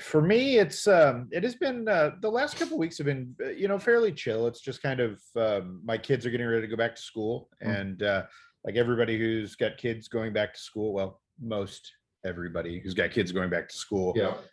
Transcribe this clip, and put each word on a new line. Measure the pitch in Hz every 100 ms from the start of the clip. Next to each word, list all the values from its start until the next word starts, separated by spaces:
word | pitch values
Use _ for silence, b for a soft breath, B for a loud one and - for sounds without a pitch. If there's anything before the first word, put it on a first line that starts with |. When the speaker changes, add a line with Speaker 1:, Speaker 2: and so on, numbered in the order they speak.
Speaker 1:
for | - 156
me, | 156 220 269 247
it's, | 180 - -
um, | 180 147 120 123
it | 170
has | 220 240
been, | 302 247 220
uh, | 190 151 185
the | 220
last | 226 285 -
couple | 330 311
weeks | 165 -
have | 143
been, | 135 127 127
uh, | 131
you | 110 196
know, | 196
fairly | 196 233 226
chill. | 147 - 113 117
It's | 117
just | - 123
kind | 143 127
of, | 120 101 _ 120
um, | 110 104 90 92
my | 107 113
kids | - 135 120
are |
getting | 120 120
ready | 113
to | 110
go | 107
back | 117 -
to |
school, | - 113 107 120 - _
Speaker 2:
Mm. | 104 101
Speaker 1:
and, | 98 92
uh, | 101 98 92 B B B
like, | - 104
everybody | 120 117 113 113
who's | 113 113 104 -
got | 110 107
kids | 123 113 107
going | 117 110
back | 107 104
to | -
school, | - 107 107
well, | 98 95 - _ _
most | 117 107 98 - - _ _ _
everybody | 95 87 87 82 85 85
who's | 98
got | 92 87
kids | - 92
going | 92 92
back | 87 82
to | -
school, | - 101 92 98
Speaker 2:
Yeah. | 87 - -